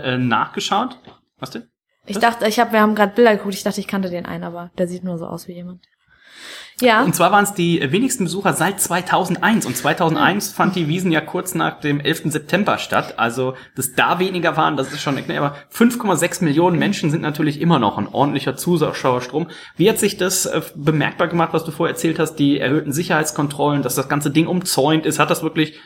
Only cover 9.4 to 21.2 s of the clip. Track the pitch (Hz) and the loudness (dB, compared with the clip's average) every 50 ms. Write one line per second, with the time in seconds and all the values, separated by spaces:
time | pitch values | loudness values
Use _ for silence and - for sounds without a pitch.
9.4 | - 208 226 180 - 127 127 - - 147 160 - 175 160 160 - 110 151 190 202 | 2 2 2 2 0 -2 -4 -2 -2 -2 0 2 0 0 2 2 2 2 2 0
10.4 | - - - - 180 190 190 185 160 147 170 185 180 180 160 151 156 - - 180 | -4 -4 -2 0 0 0 0 0 0 0 -2 0 0 2 0 0 0 -2 -6 -6
11.4 | 180 - - 165 160 156 - - - 147 143 147 147 135 160 - - 151 147 151 | -6 -4 -2 -2 -2 -2 -2 -2 -2 -2 -2 0 0 -2 -2 -2 -2 -4 -4 -4
12.4 | - - 170 190 208 - 113 - - - - 110 143 - - - 113 117 117 131 | -2 0 0 0 2 0 0 -2 -2 -2 -2 -2 -2 -2 -2 -2 -2 0 0 -2
13.4 | 127 127 127 - - - _ 135 127 - - - 120 127 175 175 185 190 185 180 | -2 -4 -4 -8 -14 -14 _ -8 -8 -2 0 0 2 2 2 0 0 -2 0 0
14.4 | 165 165 147 156 156 147 151 135 135 - 151 147 - 151 135 123 127 - 151 151 | 0 0 2 2 2 2 0 -2 -4 -4 -6 -6 -4 -2 -2 -2 -4 -4 -2 -2
15.4 | 147 143 143 - - _ - - 233 240 - - - 196 175 139 165 175 - - | -2 -2 -4 -8 -14 _ 2 4 4 4 4 0 0 0 0 2 0 -2 0 0
16.4 | 180 151 139 160 175 180 170 143 143 196 202 - - 151 151 - - 151 147 - | 0 2 4 4 4 4 4 2 2 0 0 0 0 0 0 0 -2 -4 -2 0
17.4 | 147 151 139 - 160 170 165 135 110 101 - 107 95 - - 113 139 147 147 135 | 0 -2 0 0 2 2 4 4 4 2 0 -2 -4 -2 0 0 0 2 0 -2
18.4 | - 139 - - - 175 175 156 151 95 87 - - 135 123 123 123 - - 156 | -2 -4 -6 -4 -2 0 2 2 2 0 -2 0 0 0 0 0 -2 -4 -4 -4
19.4 | 170 - - - - - - - 170 214 220 - 220 202 - - 180 185 180 - | -4 -6 -8 -16 -20 -8 -2 2 2 2 4 2 0 0 0 -2 -2 -2 -2 -2
20.4 | - - - 156 151 - - 151 143 156 156 147 139 - - - | -2 -2 -2 -4 -4 -6 -10 -2 0 0 2 2 0 0 0 -2